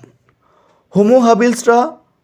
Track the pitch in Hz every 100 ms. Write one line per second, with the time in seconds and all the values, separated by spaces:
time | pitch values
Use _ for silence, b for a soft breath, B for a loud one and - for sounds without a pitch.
0 | - _ _ _ _ _ _ _ _ 185
1 | 208 254 233 226 240 233 - 233 311 -
2 | _ _